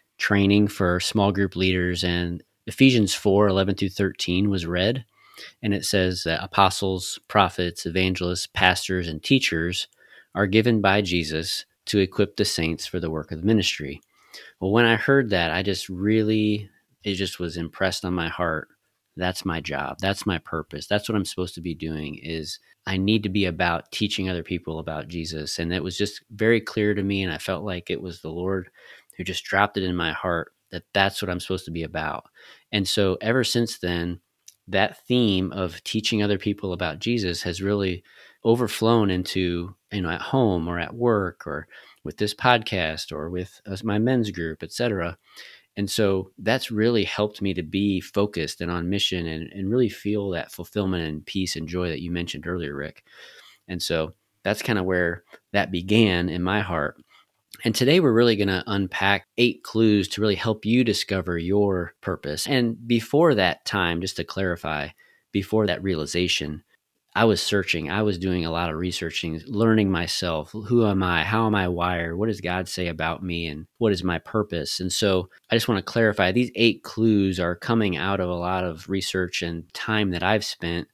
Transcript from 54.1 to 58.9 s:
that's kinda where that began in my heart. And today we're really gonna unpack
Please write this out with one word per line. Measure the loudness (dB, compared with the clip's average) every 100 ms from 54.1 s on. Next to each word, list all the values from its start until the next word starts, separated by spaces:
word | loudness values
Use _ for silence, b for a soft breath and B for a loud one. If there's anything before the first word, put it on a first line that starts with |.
| -6 _ _
that's | -4 -2
kinda | 0 0
where | 2 2 0 -2 B B _
that | -2 0
began | -2 2 4 4 4 0
in | -2
my | 0 0
heart. | 0 -2 -2 -6 _ b b _ _ -6
And | -4 0
today | 4 4
we're | 6
really | 6 4 4
gonna | 2 0 -2
unpack | -2 -2